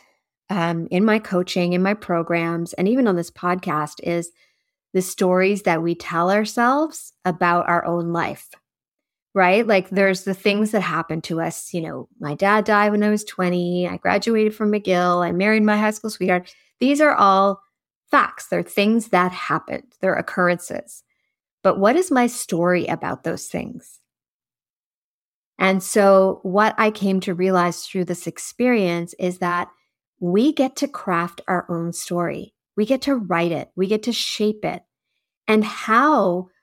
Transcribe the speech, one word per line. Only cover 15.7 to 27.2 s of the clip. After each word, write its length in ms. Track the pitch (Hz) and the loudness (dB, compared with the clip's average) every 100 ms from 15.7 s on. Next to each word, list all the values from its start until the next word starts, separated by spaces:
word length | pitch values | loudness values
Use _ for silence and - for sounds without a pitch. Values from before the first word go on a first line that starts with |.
| 208 | 2
high 140 | 214 | 0
school 200 | 214 220 | -2 -8
sweetheart. 420 | - 185 180 180 _ _ - | -4 0 0 -2 _ _ -2
These 220 | 254 285 | 2 4
are 140 | 302 - | 4 4
all 480 | 196 190 196 196 _ _ _ _ - | 4 4 2 0 _ _ _ _ 0
facts. 360 | 277 - - - | 0 0 -4 -6
They're 140 | 175 | -6
things 460 | 175 - 202 233 - | -2 0 2 2 2
that 240 | 180 180 | 0 0
happened. 640 | 180 - 160 - - - - | -2 -4 -4 -4 -12 -12 -6
They're 140 | 190 | -2
occurrences. 880 | 175 - - 175 175 - - - - _ _ _ _ _ _ | -2 -4 0 0 0 -6 -12 -12 -20 _ _ _ _ _ _
But 160 | 190 190 | 0 2
what 160 | 202 311 | 2 2
is 160 | 370 | 2
my 160 | 262 240 | 2 2
story 580 | - - 165 175 180 - | -2 -4 0 2 2 0
about 380 | 156 - - | -4 -6 -6
those 240 | - - - | -6 -8 -8
things? 520 | - - - - - _ _ _ _ _ _ _ _ _ _ _ _ _ _ _ - | -8 -8 -14 -20 -20 _ _ _ _ _ _ _ _ _ _ _ _ _ _ _ -2
And 240 | 190 190 | 0 0
so 580 | - 220 196 190 190 - | 0 4 6 6 4 0
what 320 | 185 196 214 - | -2 2 2 2
I 140 | 220 | 0
came 280 | 214 196 190 | 0 0 0